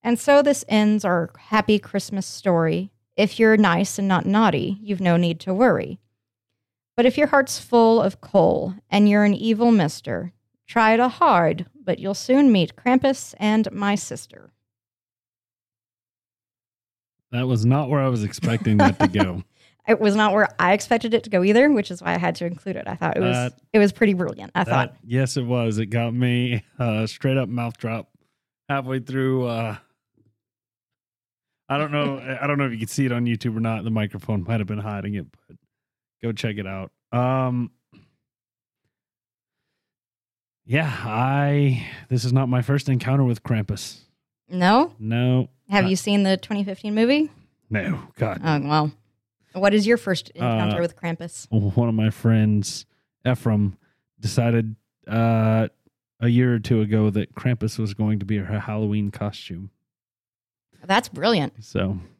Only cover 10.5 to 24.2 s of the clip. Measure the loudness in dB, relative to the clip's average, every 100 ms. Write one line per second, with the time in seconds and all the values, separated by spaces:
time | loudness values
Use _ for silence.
10.5 | _ _ 2 4 4 2 2 4 4 2
11.5 | 0 -8 -10 -6 -4 -4 -8 2 4 6
12.5 | 4 2 -2 0 2 2 -2 -8 -4 0
13.5 | 0 0 -2 -2 -2 -6 -14 -16 -20 -20
14.5 | _ _ _ _ _ _ _ _ _ _
15.5 | _ _ _ _ _ _ _ _ _ _
16.5 | _ _ _ _ _ _ _ _ -4 0
17.5 | 2 2 2 0 0 0 0 -4 -4 -2
18.5 | 0 2 4 4 2 0 0 -2 -4 -12
19.5 | _ _ _ 0 2 2 2 2 2 0
20.5 | 0 2 2 0 -2 0 -2 0 0 4
21.5 | 4 4 2 -2 -6 -4 -2 -2 -2 -8
22.5 | -8 -10 -8 -10 -6 -4 0 0 0 -4
23.5 | -8 _ 2 2 2 0 0